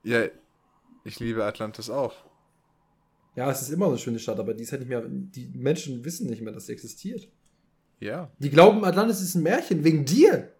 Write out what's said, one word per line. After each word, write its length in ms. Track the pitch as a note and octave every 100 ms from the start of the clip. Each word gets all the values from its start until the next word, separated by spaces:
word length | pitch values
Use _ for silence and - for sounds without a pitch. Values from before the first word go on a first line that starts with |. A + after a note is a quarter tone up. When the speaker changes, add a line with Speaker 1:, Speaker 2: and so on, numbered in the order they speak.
Speaker 1:
Ja, 220 | G#2+ A#2 G2 - _ _ _ _ _ _ A2
ich 140 | -
liebe 240 | A#2 A2+ G#2
Atlantis 440 | - G#2+ G#2 A2
auch. 240 | C3 B2 - - _ _ _ _ _ _ _ _ _ _ -
Speaker 2:
Ja, 140 | C3+
es 120 | C3+
ist 80 | B2+
immer 180 | D#3+ F#3
eine 100 | A#2+
schöne 220 | - A2+
Stadt, 180 | - G2+
aber 160 | G2+
die 100 | A2+
ist 80 | A#2
halt 80 | C#3
nicht 80 | B2+
mehr, 140 | A#2+ A#2
die 420 | C3 B2+ B2+ B2 B2+
Menschen 480 | C3 E3+ D3 B2 C3
wissen 220 | E3+ D#3+
nicht 120 | A2+
mehr, 100 | A2
dass 140 | - -
sie 60 |
existiert. 560 | G#2 A2+ - F#3+ A#3+ - _ _ _ _ _ _ _
Speaker 1:
Ja. 280 | G#2 C#3+ E3 _
Speaker 2:
Die 100 | C#3+
glauben, 340 | C#3+ F#3+ G#3+
Atlantis 380 | F#3+ F3+ A3 F#3+
ist 140 | F#3 F3
ein 80 |
Märchen, 420 | D#3 C4 - E3+ D#3
wegen 180 | D#3
dir. 480 | C3+ G#3+ F#4 - - _